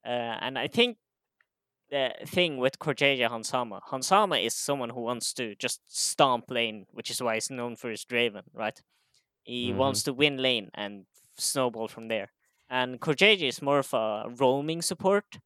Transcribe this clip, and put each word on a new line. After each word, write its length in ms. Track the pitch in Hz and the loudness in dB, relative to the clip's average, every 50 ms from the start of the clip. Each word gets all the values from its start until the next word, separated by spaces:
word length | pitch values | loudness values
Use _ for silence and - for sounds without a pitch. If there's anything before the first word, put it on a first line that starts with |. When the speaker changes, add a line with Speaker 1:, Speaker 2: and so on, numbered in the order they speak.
| _ | _
Speaker 1:
Uh, 320 | 120 123 120 117 120 113 - | -4 -4 -2 -2 -4 -4 -4
and 180 | - 123 131 131 | -4 -4 -4 -2
I 80 | 117 151 | -4 -2
think 300 | - - 240 247 226 _ _ _ _ _ _ _ _ _ _ _ _ _ _ _ _ _ _ _ | 2 2 2 2 2 _ _ _ _ _ _ _ _ _ _ _ _ _ _ _ _ _ _ _
the 240 | 139 143 135 123 - - - | -2 -2 0 -2 -2 -6 -12
thing 320 | 135 - 180 180 170 147 131 | -4 2 2 2 2 2 0
with 220 | 123 135 - - | 0 0 0 0
Core 140 | - 156 139 | -4 -4 0
J 220 | - 143 139 139 127 | 4 4 4 4 4
J 60 | 123 | 2
Hans 260 | 113 120 113 110 - | 0 0 -2 -6 -2
Sama, 320 | - 127 123 117 101 95 - | -2 -2 -2 -2 -8 -12 -10
Hans 220 | - - 131 123 - | -8 -6 -6 2 6
Sama 300 | 185 202 220 196 165 123 | 6 6 6 6 2 2
is 180 | - 113 - | 2 0 -2
someone 340 | - - - 143 139 123 117 | -2 -2 -2 -2 -2 -2 -6
who 120 | 120 127 | -6 -6
wants 320 | 117 117 123 117 - - - | -4 -4 -4 -2 -4 -6 -4
to 200 | - 127 110 101 | -4 -6 -6 -6
just 260 | _ - 117 - - _ _ | _ -4 -4 -4 -6 _ _
stomp 640 | - - - - - - 151 135 123 120 - - | -6 -4 -2 -2 4 4 6 6 6 0 -2 -4
lane, 360 | 127 120 117 113 107 107 92 _ | -2 0 0 0 -2 -8 -14 _
which 180 | - - 113 - | -14 -12 -8 -6
is 100 | 117 - | -6 -2
why 140 | 127 117 113 | -2 0 0
he's 140 | 110 - - | 0 -2 -4
known 240 | 135 127 120 120 117 - | -6 -6 -6 -6 -8 -8
for 120 | - 120 | -8 -8
his 140 | 110 101 - | -8 -8 -8
Draven, 380 | _ 123 117 120 117 101 101 90 - _ | _ 0 2 2 2 0 -6 -16 -16 _
right? 280 | - 113 107 - - _ _ _ _ _ _ _ _ _ _ _ _ _ | -6 -6 -6 -6 -8 _ _ _ _ _ _ _ _ _ _ _ _ _
He 280 | - 120 123 120 123 | -10 -6 -4 -4 -2
Speaker 2:
Mm-hmm. 20 | 120 | 0
Speaker 1:
wants 300 | - 131 139 131 - - | 2 2 2 2 0 -2
to 100 | 147 135 | -2 0
win 240 | 120 147 147 139 131 | 2 2 2 2 2
lane 340 | 131 131 127 117 101 - _ | 0 2 0 0 -2 -6 _
and 320 | - 104 101 101 101 95 _ _ _ _ _ _ - | -8 -8 -8 -8 -12 -18 _ _ _ _ _ _ -6
snowball 500 | - - - 143 131 123 110 113 113 107 | -4 -2 0 2 0 0 0 -4 -8 -8
from 200 | - - 113 113 | -8 -12 -6 -4
there. 240 | 113 107 98 - _ _ _ _ _ _ _ _ | -4 -4 -4 -6 _ _ _ _ _ _ _ _
And 300 | 123 127 127 123 127 120 | -2 -2 -2 -2 -4 -6
Core 120 | - 160 147 | -2 -2 2
J 220 | - 190 208 220 190 | 6 6 6 6 6
J 100 | 165 131 | 2 -2
is 140 | 160 - | -2 -2
more 180 | 147 139 143 143 | 0 2 2 2
of 140 | 135 - - | 2 2 0
a 360 | 123 110 110 107 104 - - | 0 0 0 -2 -4 -6 -8
roaming 520 | 123 120 135 127 131 139 143 156 160 170 | -2 4 4 4 4 4 0 -2 -4 -2
support 580 | 170 - 185 - - 190 196 202 - _ - - _ | -2 -4 -4 0 2 2 2 2 0 _ -20 -20 _